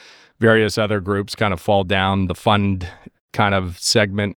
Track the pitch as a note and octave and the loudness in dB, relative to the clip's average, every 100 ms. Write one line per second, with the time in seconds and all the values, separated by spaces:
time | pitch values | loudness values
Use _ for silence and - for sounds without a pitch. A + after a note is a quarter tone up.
0 | - - _ - A2+ A2 G#2+ G#2 G#2 G#2 | -20 -20 _ 0 4 4 2 0 -2 -2
1 | F#2 G2+ G2+ - G#2+ F2+ - G2+ F2+ G2 | -2 -4 -4 -4 -2 -2 0 0 2 0
2 | F#2+ G2 F#2+ F2+ - G#2 G2+ F#2+ F2 - | 2 0 -2 -2 0 2 2 -2 -6 -14
3 | - - _ - G#2 G2 F2+ F2 - A#2 | -20 -20 _ -2 0 0 -4 -6 -2 0
4 | G#2 G2 G#2 | 0 -2 -4